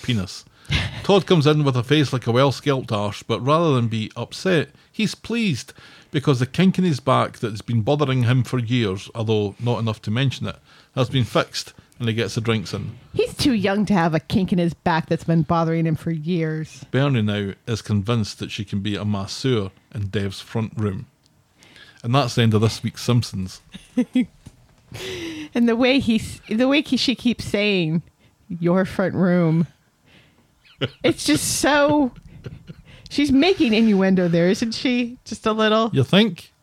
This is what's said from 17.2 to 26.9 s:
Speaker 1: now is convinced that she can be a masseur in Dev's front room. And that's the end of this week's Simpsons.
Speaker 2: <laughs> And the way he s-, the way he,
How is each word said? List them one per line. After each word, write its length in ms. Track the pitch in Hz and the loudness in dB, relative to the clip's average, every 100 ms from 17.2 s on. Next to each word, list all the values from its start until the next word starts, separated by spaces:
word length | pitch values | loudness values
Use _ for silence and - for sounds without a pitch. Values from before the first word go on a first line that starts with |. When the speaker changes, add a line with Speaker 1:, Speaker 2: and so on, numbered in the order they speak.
Speaker 1:
now 320 | 104 104 98 - - | 0 0 -4 -6 -6
is 160 | 110 | -6
convinced 580 | - 104 95 120 104 - | -2 -2 0 -2 -2 -6
that 120 | 104 | -10
she 140 | - 101 | -8 -6
can 160 | 101 | -6
be 140 | 101 98 | -4 -4
a 100 | 104 | -2
masseur 640 | 101 98 - 135 117 95 - _ 113 | -4 -6 -4 -2 -2 -2 -10 _ -8
in 120 | 101 | -6
Dev's 340 | 107 98 - | -4 -4 -6
front 320 | - 113 110 - | -8 -6 -6 -4
room. 300 | 104 95 - _ _ _ _ _ - - - - | -4 -4 -10 _ _ _ _ _ -20 -20 -20 -12
And 100 | 117 | -2
that's 220 | 135 120 - | 0 2 2
the 80 | |
end 100 | 113 | 4
of 80 | 107 | 4
this 220 | 110 - | 2 0
week's 180 | 117 - | -8 -6
Simpsons. 580 | - 120 - 98 92 - _ - - - | 0 0 0 -6 -8 -12 _ -20 -6 -4
Speaker 2:
<laughs> 320 | 233 254 208 _ - - _ _ _ - 381 370 330 311 302 | -2 -2 -2 _ -20 -20 _ _ _ -14 -10 -8 -10 -10 -6
And 140 | 247 233 | 0 0
the 80 | 226 | 2
way 240 | 254 269 | 2 2
he 160 | 226 220 | 2 0
s-, 240 | - - - | -2 -12 -6
the 180 | 220 262 | 0 2
way 140 | 285 | 2
he, 160 | - | 2